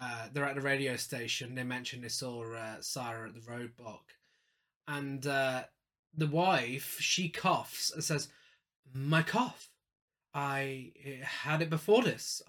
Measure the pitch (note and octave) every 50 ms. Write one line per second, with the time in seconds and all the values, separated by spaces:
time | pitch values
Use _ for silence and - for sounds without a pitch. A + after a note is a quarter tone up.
0 | B2 A#2+ B2 C3+ C3+ C3+ C3+ C#3+ C#3+ C#3 C3+ C#3 C3+ C#3 C#3 C3+ C#3 B2+ A#2+ A#2+
1 | - - C3+ A#2+ A#2 A#2 - - C3 A#2+ B2+ B2+ B2+ B2 B2+ B2 B2 - C3 B2
2 | A#2+ A2 - - C3 B2 A#2+ A#2 A2+ A2+ A2+ A2+ A2 A2 A2 A2 - - - C3+
3 | B2 A#2 A2+ A2+ A2+ - A#2 A#2 A2+ A#2+ A#2+ A#2+ B2 A#2 - - A#2+ A2 F#2+ -
4 | - - - _ _ _ _ _ _ _ _ _ _ _ _ _ _ D3+ C#3+ C#3+
5 | C#3 C#3 C#3 C3 C3+ C#3+ C#3 C3+ C3+ C3 B2+ B2+ - - _ _ _ _ _ _
6 | _ _ - D#3 D#3 D3 D3 E3 F3+ F#3+ F3+ C3 A#2 A#2 C3 C#3+ - - - -
7 | - - - F3+ F#3 E3 - - - F#3 E3 - - - - - - - - D#3
8 | - - D#3 C#3+ - - - - - _ _ _ _ _ _ _ _ C3 C3 C3+
9 | C3+ D3 D#3+ D#3+ D#3+ - - A3+ B3+ - - - - - _ _ _ _ _ _
10 | _ _ _ _ _ _ - C#3+ C#3+ C#3 C#3 C#3 C#3 C3+ C3+ C3 B2+ - - -
11 | C3+ C#3 C3+ B2+ B2+ - - - - D3 D#3 D#3+ E3 D#3 E3 D#3+ - G#3 G#3+ B3
12 | A#3 E3+ - - - - - - -